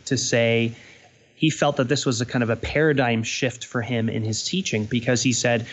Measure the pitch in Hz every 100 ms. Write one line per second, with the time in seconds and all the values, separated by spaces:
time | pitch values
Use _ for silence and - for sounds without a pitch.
0 | - 127 - 120 117 117 117 113 - -
1 | - _ _ - 160 - 147 143 127 143
2 | 139 113 120 127 117 113 - 143 160 139
3 | 123 113 110 - 131 - - 123 110 120
4 | 113 113 110 107 - 180 190 110 107 123
5 | 127 120 131 117 127 120 120